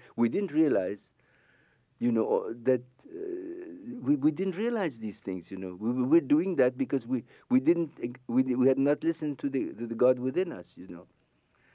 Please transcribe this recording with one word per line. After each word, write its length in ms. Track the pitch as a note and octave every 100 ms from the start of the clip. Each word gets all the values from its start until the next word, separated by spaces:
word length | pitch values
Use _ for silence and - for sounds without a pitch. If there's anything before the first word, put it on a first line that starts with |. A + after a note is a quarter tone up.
| - -
we 100 | A#2
didn't 240 | E3+ G3
realize, 600 | D3 D#3+ A2 F#2 G#2 _ _ _ _ _ _ _ _ _ _
you 140 | A#2+
know, 320 | A2+ A2 G2 G2
uh, 40 | A#2+
that, 180 | A#2+ B2+ B2+ _ -
uh, 580 | E2 F2 F2+ F#2 F2 F2 F2 G#2 A#3+
we, 140 | B2+ C#3+
we 140 | C#3+
didn't 260 | D3 F#3+ F3
realize 420 | A3+ A#3 F3+ A#2
these 220 | A2 G2
things, 280 | - F#2 E2+
you 80 | F#2+
know. 180 | F#2 F2+
We, 120 | G#2+
we 120 | B2+
were 160 | B2+ E3
doing 380 | C#3 D3 F#3+ D#3+
that 200 | B2+ B2
because 300 | C3+ C3+ A#2
we, 160 | B2+ - - _
we 100 | B2+
didn't, 380 | C3+ E3+ D#3+ - B2 B2 -
we, 160 | A#2+
we 240 | C3 B2 B2+
had 100 | C3+
not 260 | C#3 D3
listened 360 | D#3+ E3 D3+ C#3
to 100 | C#3
the, 240 | C3+ F#2
to 140 | - A#2
the 80 | A2+
God 240 | B2 B2+
within 320 | B2+ C#3+ F#3
us, 240 | A2 F2 -
you 100 | F#2
know. 180 | F2 F#2 _ _ _ _ _ _